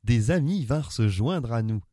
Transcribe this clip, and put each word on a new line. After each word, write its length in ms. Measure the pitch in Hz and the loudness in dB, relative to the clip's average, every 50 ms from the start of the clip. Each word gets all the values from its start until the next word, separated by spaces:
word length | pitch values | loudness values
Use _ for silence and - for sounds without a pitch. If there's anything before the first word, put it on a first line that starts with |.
| - | 2
des 280 | - 120 117 107 110 | 2 2 4 4 2
amis 320 | - 180 139 147 196 202 139 | 2 2 2 0 0 -2 -2
vinrent 280 | 107 139 156 147 - | -2 -2 -2 -2 -6
se 160 | - - 110 | -2 0 0
joindre 440 | 104 95 92 110 147 190 175 127 113 | 2 2 0 0 0 0 -2 -4 -4
à 120 | 117 117 110 | -2 -2 -2
nous. 180 | 110 110 104 - _ | -2 -4 -4 -6 _